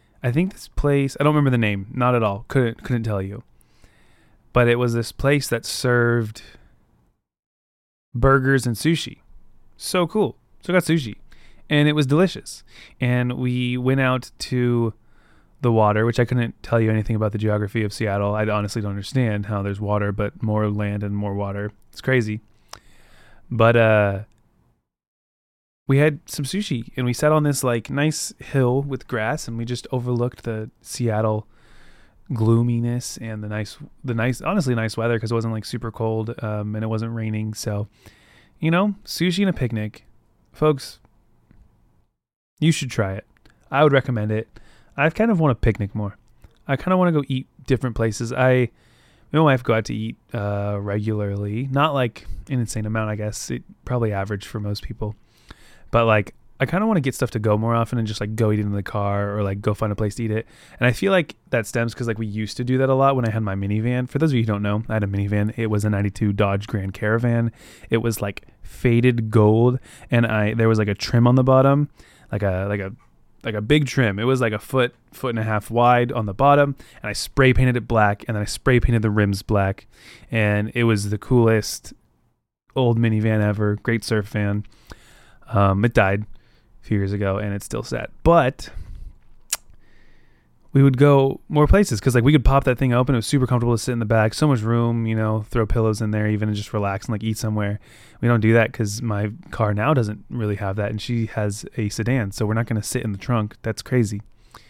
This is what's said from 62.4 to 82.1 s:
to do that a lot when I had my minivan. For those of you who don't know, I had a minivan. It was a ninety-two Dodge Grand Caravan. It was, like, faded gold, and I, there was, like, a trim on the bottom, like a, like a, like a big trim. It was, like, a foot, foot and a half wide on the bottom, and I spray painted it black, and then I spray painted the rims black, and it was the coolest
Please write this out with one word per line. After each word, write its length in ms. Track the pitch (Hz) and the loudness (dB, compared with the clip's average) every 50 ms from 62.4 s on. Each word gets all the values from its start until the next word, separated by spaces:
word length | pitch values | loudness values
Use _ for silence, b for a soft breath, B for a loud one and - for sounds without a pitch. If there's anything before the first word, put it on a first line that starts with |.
| 107 101 - | -6 -6 -6
to 60 | - 123 | -8 -4
do 140 | 123 127 127 | -2 0 0
that 100 | 131 131 | 2 2
a 60 | 135 | 2
lot 200 | 131 135 139 139 | 4 4 2 2
when 100 | 131 117 | 2 0
I 60 | 113 | -2
had 120 | 107 113 110 | -2 -2 -2
my 120 | 101 95 | -2 -4
minivan. 540 | 98 98 98 104 107 110 120 123 127 127 - | -4 -2 -2 -2 -2 0 -2 -2 -2 -4 -4
For 80 | - | -2
those 140 | 143 160 156 | 0 0 2
of 40 | 135 | 2
you 60 | 120 | 2
who 60 | 113 | 0
don't 160 | 110 104 101 104 | 0 -2 -2 0
know, 200 | 104 104 107 113 - | -2 -2 -2 -2 -2
I 40 | 110 | -2
had 100 | 110 104 | -2 -2
a 40 | |
minivan. 460 | 101 101 101 98 101 107 104 104 107 - | -2 -2 -2 -2 0 0 0 0 -2 -2
It 120 | - 113 | -4 -4
was 180 | 107 107 104 104 | -2 0 0 0
a 40 | 107 | 0
ninety-two 440 | 104 98 101 101 101 - 113 104 101 | 0 0 -2 -2 -2 -2 -2 -2 2
Dodge 340 | 104 104 98 98 98 101 | 0 0 0 0 -2 -4
Grand 260 | - - 101 95 98 98 | -4 -6 -4 -4 -6 -8
Caravan. 580 | - 107 104 113 117 120 120 117 117 117 113 B B B B B B B B | -4 -2 0 0 0 2 0 0 0 0 -2 B B B B B B B B
It 80 | 117 | -2
was, 240 | 113 117 120 107 - | 0 0 -2 -2 -2
like, 260 | 104 101 - - - - _ _ - | -4 -6 -8 -10 -16 -20 _ _ -18
faded 640 | - - - - 123 117 117 120 127 120 117 110 110 | -18 -12 0 2 2 4 6 4 4 2 2 -2 2
gold, 500 | 110 113 107 107 110 113 120 123 127 127 B B B B B B | 4 6 6 6 6 6 4 2 2 0 B B B B B B
and 160 | 123 120 117 | 2 2 2
I, 300 | 113 110 107 104 104 117 | 2 2 0 0 0 0
there 120 | 117 113 | 2 2
was, 120 | 113 113 107 | 4 4 2
like, 80 | 107 | 2
a 80 | 104 98 | 0 -2
trim 320 | - - - - 120 120 | -4 -4 0 2 4 6
on 80 | 123 123 | 6 6
the 80 | 131 127 | 6 6
bottom, 460 | 135 131 131 131 139 139 147 147 - b b b b b b b b | 6 6 6 6 6 4 4 0 -2 b b b b b b b b
like 120 | - 101 101 | -6 -4 -2
a, 220 | 98 92 92 98 | -2 -2 -2 -2
like 140 | 101 104 101 | -4 -4 -4
a, 100 | 95 98 117 - _ _ _ _ _ _ _ _ - | -6 -8 -10 -14 _ _ _ _ _ _ _ _ -10
like 120 | 131 107 | -6 -6
a 60 | 104 | -6
big 240 | 104 117 147 156 143 | 0 2 2 2 2
trim. 340 | 127 - 139 123 104 95 104 | 0 0 2 2 2 2 0
It 60 | 113 | 0
was, 160 | 127 135 127 | 0 2 2
like, 100 | 123 110 | 0 -2
a 80 | 107 104 | -2 -4
foot, 340 | - - 135 131 123 123 _ _ _ _ - | -8 -4 0 0 0 0 _ _ _ _ -16
foot 160 | - - 127 | -8 -6 -4
and 100 | 113 113 | -4 -2
a 40 | 110 | -2
half 260 | 110 107 104 - - | -2 -2 -4 -4 -2
wide 420 | 113 117 120 123 123 123 120 120 | 0 2 4 6 6 4 2 0
on 140 | - 120 110 | -2 -4 -4
the 80 | 104 92 | -4 -2
bottom, 420 | - 135 143 143 143 143 143 135 B B B B B | 2 4 4 6 4 4 2 -2 B B B B B
and 80 | - 104 | -10 -8
I 40 | 101 | -8
spray 400 | - - - - 139 135 127 120 | -8 -8 -6 2 4 4 6 6
painted 240 | 123 131 127 120 | 6 4 2 2
it 100 | 120 113 | 0 -2
black, 380 | - 117 110 107 101 104 - - | 0 2 4 4 4 2 -2 -6
and 80 | - 110 | -6 -4
then 60 | 104 | -4
I 40 | 104 | -4
spray 340 | - - - - 135 127 117 | -6 -6 -2 2 4 4 4
painted 240 | - - 117 113 107 | 4 4 2 4 2
the 80 | 110 | 2
rims 300 | 104 107 104 101 98 95 | 2 4 2 2 2 -2
black, 460 | - - 107 101 98 95 95 - - _ B B B B B B B B | -2 0 0 2 2 0 -2 -6 -12 _ B B B B B B B B
and 400 | - 113 107 104 104 104 104 110 - | -2 0 2 2 2 0 0 -2 -2
it 100 | 120 117 | 0 2
was 280 | 113 110 101 104 101 | 2 2 2 0 -2
the 60 | 107 | -4
coolest 760 | 101 - - 131 123 113 113 110 107 - - - - - - - _ _ _ | -4 -2 2 4 4 6 6 4 2 0 -2 -10 -12 -14 -18 -20 _ _ _